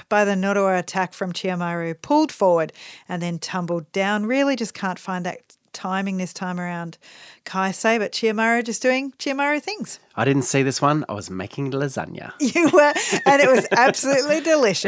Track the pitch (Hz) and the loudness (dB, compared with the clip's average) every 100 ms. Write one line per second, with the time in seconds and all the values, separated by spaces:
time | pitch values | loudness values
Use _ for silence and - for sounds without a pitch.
0 | - 208 202 196 196 202 196 180 175 196 | -2 2 2 2 0 2 2 0 -2 -4
1 | 180 - 185 175 190 175 175 170 165 160 | -4 -4 -8 -4 -4 -2 -4 -4 -6 -8
2 | - 294 311 - 190 170 156 - - - | 0 2 2 2 4 4 0 -8 -20 -20
3 | - 180 175 170 - 190 175 170 156 196 | -10 -6 -4 -6 -6 -6 -4 -6 -4 -2
4 | 196 214 214 269 277 262 226 - 190 180 | 0 -2 0 0 0 0 -4 -6 -6 -6
5 | - 180 175 - _ _ _ - 190 190 | -6 -6 -6 -10 _ _ _ -12 -4 -4
6 | 196 185 180 - 185 180 175 175 170 - | -2 -4 -6 -8 -8 -6 -6 -6 -10 -14
7 | - - - - - 190 190 185 220 226 | -20 -20 -20 -20 -8 -2 -2 0 0 2
8 | 202 - 226 214 226 233 233 214 254 262 | -2 -2 -2 2 2 2 -2 -2 0 0
9 | 277 - 285 269 285 302 370 415 220 - | -4 -6 -6 -2 0 -2 -4 -10 -10 -12
10 | _ - 123 139 127 139 135 131 147 151 | _ -2 2 2 2 2 2 2 2 0
11 | - 104 95 92 95 - 139 135 143 104 | -2 -8 -8 -8 -8 -6 -6 -4 -4 -4
12 | 80 50 - - 277 - 320 330 294 302 | -8 -10 -14 -4 -2 2 6 6 6 2
13 | - 202 285 285 269 247 - 226 254 - | -2 2 4 6 6 4 4 4 4 2
14 | 262 277 285 311 311 311 233 170 | 2 2 2 0 2 4 4 2